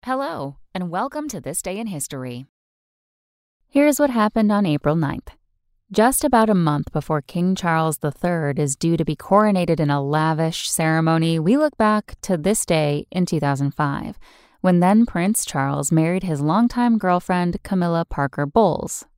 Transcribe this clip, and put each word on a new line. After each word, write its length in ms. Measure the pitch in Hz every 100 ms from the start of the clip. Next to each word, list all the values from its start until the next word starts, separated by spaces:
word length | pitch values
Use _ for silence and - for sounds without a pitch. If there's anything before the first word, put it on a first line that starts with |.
| -
Hello, 520 | 262 180 160 139 143 - 185
and 140 | 180
welcome 400 | 175 254 302 302
to 100 | 185
This 220 | 131 156
Day 180 | - 190
in 80 | 226
History. 580 | 165 - 139 127 123 135 _ _ _ _ _ _ _ _ _ _ _ _
Here's 320 | 277 294 285
what 80 | 294
happened 420 | 240 214 226 214
on 140 | 208 190
April 320 | 147 147 160
ninth. 340 | 147 - - - _ _ _ _ _
Just 320 | 208 202 - 294
about 240 | 254 220
a 40 |
month 380 | 202 160 147 147
before 300 | 156 - 156
King 340 | - 175 180 190
Charles 440 | 175 160 160 151
the 120 | 151
Third 480 | - 175 170 147 139
is 160 | 147 139
due 220 | 165 165
to 80 | 160
be 100 | 151
coronated 640 | - 196 214 190 170 160
in 100 | 147
a 140 | 143
lavish 640 | 139 151 156 156 160 165 -
ceremony, 720 | - 160 160 160 165 165 165
we 160 | 156 269
look 220 | 302 _
back 380 | 214 214 - -
to 120 | - 180
this 300 | 160 220 -
day 420 | 160 151 147 -
in 140 | 185 180
two 140 | 165
thousand 320 | 143 135 143
five, 480 | - 151 143 - - - - _ _
when 220 | 185 180
then 240 | 180 208 233
Prince 400 | 175 180 226 -
Charles 440 | 147 135 143 139
married 340 | 160 160 180
his 180 | 185 151
longtime 560 | 147 185 240 240 240 226
girlfriend, 680 | 185 180 - 180 175 175
Camilla 400 | - 185 175 165
Parker 420 | 170 - 139 - 143
Bowles. 600 | 226 202 151 - - -